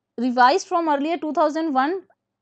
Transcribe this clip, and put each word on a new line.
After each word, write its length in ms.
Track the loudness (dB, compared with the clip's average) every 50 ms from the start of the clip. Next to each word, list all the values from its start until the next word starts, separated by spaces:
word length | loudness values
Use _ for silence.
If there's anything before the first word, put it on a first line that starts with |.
| _ _ _
revised 500 | -4 -4 0 2 4 4 4 4 2 -2
from 260 | -2 -2 -2 0 0 0
earlier 220 | 0 0 -2 -4
two 160 | -4 -4 -4 0
thousand 400 | 0 0 0 0 -2 -4 -2 0
one 260 | 0 0 0 -4 -6 -8 _ _ _ _ _ _ _